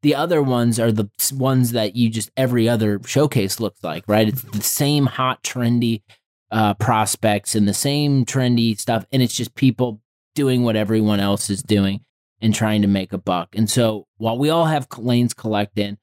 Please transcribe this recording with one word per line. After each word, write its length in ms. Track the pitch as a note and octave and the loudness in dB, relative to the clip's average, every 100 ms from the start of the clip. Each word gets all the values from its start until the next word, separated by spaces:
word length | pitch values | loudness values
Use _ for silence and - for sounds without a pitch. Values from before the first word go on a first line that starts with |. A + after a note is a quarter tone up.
The 140 | C#3+ C#3+ | 2 0
other 280 | E3 E3+ | 0 0
ones 360 | C#3 B2 A#2+ A2+ | 2 2 2 2
are 120 | A#2 | 0
the 180 | A2 G#2 _ | 0 -2 _
s-, 140 | - | -6
ones 380 | C3+ C3 C3 B2 | -2 0 2 2
that 240 | A#2 G#2+ G#2 | 0 -2 0
you 160 | A#2 | 0
just, 180 | A2 G#2 - | 0 -6 -2
every 320 | C3 B2 A2+ | 0 2 2
other 320 | A#2+ G#2+ G2+ A#2+ | 2 0 -2 -2
showcase 520 | - D3 C3+ G2 - | 0 2 2 -2 -2
looks 240 | A2 - | -6 -6
like, 200 | F2 D#2+ - | -10 -10 0
right? 200 | G#2+ G#2+ | 2 2
It's 160 | C3 | 0
the 180 | - G#2 | -6 -6
same 460 | - - C#3+ D3 C3+ | -4 -2 0 2 0
hot, 340 | - C3 - | 0 -4 -4
trendy, 640 | - - A#2 A#2+ A#2 A2 _ _ _ _ _ | -6 -2 0 2 0 -2 _ _ _ _ _
uh, 240 | A2 G#2+ G2+ | 0 0 0
prospects 800 | - A2+ G#2+ - A2 G#2 - A2 | 0 2 0 0 0 0 -2 0
and 120 | G2+ | 0
the 60 | |
same 500 | G2 C#3+ C#3+ D3 C#3 | 0 -2 0 2 2
trendy 560 | A#2+ C3+ B2+ A#2+ A#2 G#2 | 0 0 0 2 2 0
stuff. 260 | - A2+ G2 | -2 -4 -2
And 120 | C#3 | -2
it's 120 | B2 - | 0 -2
just 200 | A#2 - | -8 0
people 460 | C3+ A#2 B2 G#2+ _ _ _ - | 0 2 -2 -4 _ _ _ -2
doing 280 | C#3 B2+ | 0 2
what 120 | A#2+ G#2+ | 0 0
everyone 440 | G#2 A2 G#2+ G#2 | 0 2 2 2
else 300 | G2+ G2 - | 0 -2 -2
is 140 | G2 | -6
doing 420 | - G#2 G2 G2+ _ _ _ _ | 0 2 2 -2 _ _ _ _
and 140 | A2+ | -2
trying 300 | G#2 A2 G#2+ | 0 0 2
to 40 | G2+ | 2
make 260 | G2+ F#2 | 0 -2
a 40 | G2 | -8
buck. 380 | F2+ F2+ E2+ - | -4 -4 -4 -2
And 120 | G#2+ | 0
so 380 | - A#2 G#2+ - _ | 2 0 -2 -12 _
while 200 | A2 A#2 | -4 -2
we 140 | D3 | 0
all 140 | E3 D#3+ | 2 0
have 220 | D3+ C3 | 0 -4
c-, 80 | - | -8
lanes 320 | A#2 A#2+ A#2+ | -2 2 0
collect 460 | - A2+ G#2+ G#2 - | -2 -4 -2 -2 -4
in 180 | G2+ G2+ | -6 -6